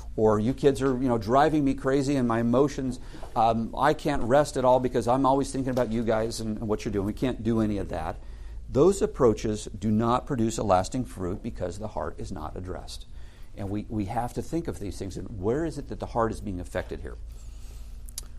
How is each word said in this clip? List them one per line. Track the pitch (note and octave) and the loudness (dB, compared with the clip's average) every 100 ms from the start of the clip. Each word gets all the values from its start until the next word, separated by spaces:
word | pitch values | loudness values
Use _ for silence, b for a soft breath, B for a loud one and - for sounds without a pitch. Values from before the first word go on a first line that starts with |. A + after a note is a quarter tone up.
| B | B
Or, | - G#2+ G#2+ | 2 4 6
"You | G#2+ | 2
kids | C3+ D3 A#2 | 2 4 4
are, | C3+ B2+ | 2 2
you | C3 | 2
know, | A#2 | 0
driving | G#2 C3+ D#3 D3+ | 4 4 6 4
me | C3+ | 2
crazy | C3 C3 C#3+ C3+ | 2 2 2 2
and | C#3 A#2+ | 2 2
my | A2+ | 2
emotions, | A#2 B2 C#3+ - C3 A#2+ B B B | 4 4 4 0 -4 -6 B B B
um, | A#2+ A2+ A2+ A2+ - | 2 4 2 -2 0
I | C#3+ | 2
can't | D#3 D#3 C#3 | 2 0 0
rest | A#2 C#3 D3 C3+ | 4 4 4 4
at | |
all | B2+ B2+ | 6 6
because | B2+ B2+ A2+ | 4 2 2
I'm | C3 C3 | 4 4
always | C#3 C3+ | 4 2
thinking | C3+ C3 | -2 0
about | B2+ A2+ | 0 2
you | A2+ | 0
guys | A2+ A2 A2+ A2+ | 2 2 0 -2
and, | G#2+ G#2+ | -4 -2
and | G#2+ | -2
what | G#2+ | -2
you're | A#2+ | 0
doing." | G2+ G2 | 0 0
We | |
can't | G#2+ C3 A#2+ | 0 -2 0
do | A2 A2+ | 0 2
any | G#2+ G2 | 2 0
of | F#2 | -4
that. | E2+ D#2+ - B B B B - | -4 -4 -6 B B B B 0
Those | A2+ F3 G3 | 4 6 4
approaches | A3 - B2 G#2 A2+ G#2+ - F#2+ | 0 4 4 4 0 -4 -6 -4
do | G#2+ | 0
not | G#2+ A#2 B2+ | 2 4 2
produce | - B2+ A2+ A2 | 0 0 0 0
a | |
lasting | G#2+ F#2 - C3 A2+ | 4 4 4 -2 -6
fruit | - F2+ G2+ | -6 -6 -4
because | A#2 - F2+ F#2+ | -6 -6 -6 -6
the | G#2+ | -8
heart | - D#2+ - | -6 -6 -6
is | - | -8
not | F2+ D2+ F#2+ | -8 -8 -8
addressed. | F#2 E2+ - - - b b b b - | -8 -10 -10 -12 -12 b b b b -8
And | F#2+ | -6
we, | G#2 - | -6 -4
we | G#2+ | -4
have | F#2+ A#2+ A#2+ | -4 -4 -4
to | A#2+ | -4
think | A2 E3 E3+ | -4 -4 -4
of | - | -6
these | G2+ - | -6 -6
things. | G2 - | -8 -8
And | F#2+ G#2+ | -10 -4
where | F#2+ C3+ | 0 0
is | E3 C3+ | -2 -4
it | - | -8
that | G2+ | -8
the | G2 | -4
heart | A#2+ A2+ | 0 0
is | - | 0
being | G#2 F2+ | -6 -6
affected | E2+ F2+ - D2+ | -4 -6 -6 -8
here? | C#2 A#1+ - B B B B B B B B - - | -10 -12 -12 B B B B B B B B -10 -10